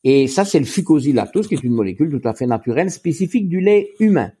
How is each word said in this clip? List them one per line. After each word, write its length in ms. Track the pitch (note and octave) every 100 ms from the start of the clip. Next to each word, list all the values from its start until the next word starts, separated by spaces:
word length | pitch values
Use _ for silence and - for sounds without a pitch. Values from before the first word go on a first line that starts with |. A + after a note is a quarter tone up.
| C3
Et 220 | C#3 C3
ça, 160 | -
c'est 160 | G3 D#3+
le 60 | B2+
fucosyl 500 | - E3+ D#3 C3+ B2+
lactose, 320 | G2+ G3 G#3
qui 60 |
est 100 | C#3+
une 100 | A#2+
molécule 360 | A#2 G2 F#2 D#3+
tout 180 | C#3 A#2
à 60 |
fait 120 | G#2+ B2
naturelle, 460 | A2+ - A#2+ F#3
spécifique 560 | - F3 D3 F#3 B3 F#3+
du 140 | F3+
lait 300 | F#3+ G#3 G3+ -
humain 320 | A3 F3 G#2+ _